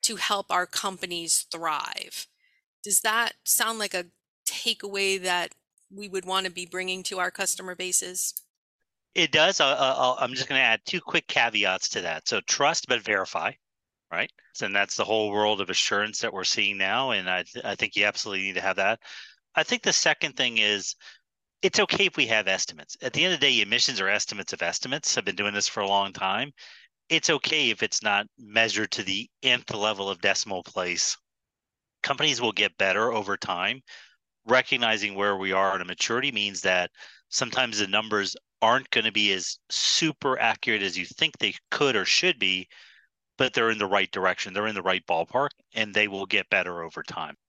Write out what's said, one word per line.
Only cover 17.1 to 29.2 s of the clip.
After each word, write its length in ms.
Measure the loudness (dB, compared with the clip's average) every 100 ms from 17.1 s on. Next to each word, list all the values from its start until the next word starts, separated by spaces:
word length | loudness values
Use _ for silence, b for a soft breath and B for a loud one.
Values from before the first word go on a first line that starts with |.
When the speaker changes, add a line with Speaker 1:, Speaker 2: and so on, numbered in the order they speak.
Speaker 2:
And 180 | -2 0
I 140 | -2
th-, 200 | -4 -8
I 120 | -6 -2
think 180 | -2
you 120 | 2 2
absolutely 400 | 2 -4 -4 -2
need 100 | -2
to 40 |
have 140 | -2
that. 240 | 0 0 0 B B B B _
I 80 | -2
think 200 | 0 0
the 100 | 2
second 440 | 2 2 2 -2 0
thing 220 | 0 2
is 380 | 2 2 -2 -10 B B _ _ _ _
it's 160 | 0 2
okay 280 | 2 2 0
if 100 | 2
we 100 | 2
have 220 | 2 2
estimates. 480 | 0 -2 -8 -18 -8
At 100 | -6
the 120 | 0
end 100 | 0
of 40 | 4
the 80 | 2
day, 140 | 4
emissions 400 | 2 2 2 0
are 80 | 0
estimates 440 | 0 -2 -6 -8
of 100 | -4
estimates. 540 | -4 -4 -4 -4 -2 -2
I've 80 |
been 120 | -2 -2
doing 180 | -2
this 140 | -2 -2
for 100 | -2
a 100 | 2
long 240 | 2 2
time. 380 | -2 -2 -2 -4 -10 B B B _ _
It's 220 | 0 2
okay 400 | 0 2 2 0
if 140 | 0
it's 180 | -2 0
not 240 | 0 0 -2 _
measured 540 | -2 2 2 2 -2
to 140 | -2
the 260 | -4 -4